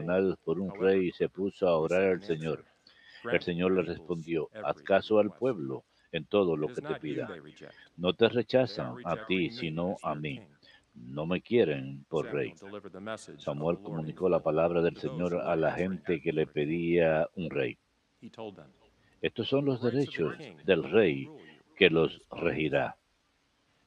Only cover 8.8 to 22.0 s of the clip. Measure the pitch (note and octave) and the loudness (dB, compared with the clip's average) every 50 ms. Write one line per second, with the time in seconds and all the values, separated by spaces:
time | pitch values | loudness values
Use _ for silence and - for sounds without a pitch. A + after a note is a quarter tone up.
8.8 | - - - - - F2 F2 - - - F#2 F#2 E2 D#2 - - - D#2+ D#2 E2+ | -6 -6 -8 -8 -6 -4 -4 -4 -2 0 0 2 0 0 -2 -6 -6 -6 -4 -2
9.8 | F2 F#2 - - - D#2+ D2+ D2+ D2+ D2 C#2 - G2 C#2+ D2 _ _ - - - | -2 -4 -4 -4 -6 -6 -6 -4 -6 -8 -8 -10 -14 -18 _ _ _ -20 -20 -20
10.8 | _ _ - A2+ A#2+ B1 C2+ D2 D#2+ E2+ F2+ F2 - - A2+ A#2+ G2 D#2 D2 C2+ | _ _ -20 -18 -14 -10 -8 -6 -4 -2 -2 -4 -2 2 4 4 4 4 2 -4
11.8 | C2 C2+ C#2 C#2 C#2 - - D#2 - - C#2+ C#2+ B1+ A1+ - - G2 G2 G#2 G#2 | -6 -10 -12 -12 -10 -4 -4 -4 -2 -2 -4 -4 -4 -6 -8 -14 -16 -14 -14 -14
12.8 | G2+ F#2 E2 F#2 G2 A2 A2 G#2 - F2 D2+ C#2+ - D#2+ C#2+ C#2+ D#2+ E2+ F2 F#2 | -14 -14 -16 -12 -10 -10 -10 -10 -12 -16 -16 -10 -8 -6 -4 -2 0 -2 -2 -2
13.8 | G2+ - D#2+ D#2+ D#2 D#2 - - F#2 F2+ F2 D#2+ - D#2+ D#2 D#2+ E2 E2+ F2 E2+ | -4 -8 -8 -8 -6 -8 -4 0 2 2 4 4 2 2 2 2 2 2 4 2
14.8 | E2 E2 D#2+ - - D2 D2 E2 F2 F2 F2 F2 - E2 F2 E2 D#2 D2 - D#2 | 2 2 0 -2 -8 -6 -4 -2 -2 -2 -2 -2 0 0 0 0 0 0 0 0
15.8 | F2+ F#2+ F#2+ E2+ - - F2 D2 - E2 D#2 D#2 D#2 - - D#2 D2 D2+ E2 E2+ | -2 -2 -4 -4 -2 -2 -2 -2 0 -2 0 0 0 -2 0 -2 -2 0 0 -2
16.8 | E2+ E2 E2+ E2+ E2 D#2+ D#2 D#2 E2 - - F#2+ E2 D2+ - C#2+ C2 A#1 - _ | 0 2 4 4 6 4 4 2 0 -2 -4 -8 -8 -4 -4 -2 -4 -4 -6 _
17.8 | _ _ _ _ _ _ _ - B2 G#2 - A#2 A2+ G#2 F#2+ F2 D2 C2 _ _ | _ _ _ _ _ _ _ -20 -20 -20 -16 -14 -14 -14 -14 -16 -20 -20 _ _
18.8 | _ _ _ _ _ _ _ - - - - - G#2+ - C3+ C#3 C#3+ C#3 C3 A#2 | _ _ _ _ _ _ _ -4 -4 -4 -2 -2 -2 0 0 0 2 2 0 0
19.8 | A#2+ A#2+ A2+ C#3+ C#3 - - - D#2+ C#2+ - - D3+ A2+ E2 D2+ D2+ F#2 F#2 D#2+ | 0 0 2 0 0 -2 -2 -2 -2 -2 -2 -6 -12 -16 -16 -4 2 2 2 2
20.8 | C#2+ C#2 F2+ A2+ G#2 E2 C#2 C#2 C2 - - - - - - - _ _ - - | 2 4 4 6 6 4 2 0 -6 -10 -14 -18 -20 -20 -20 -20 _ _ 2 6
21.8 | G2 E2+ D#2+ E2 | 6 6 6 6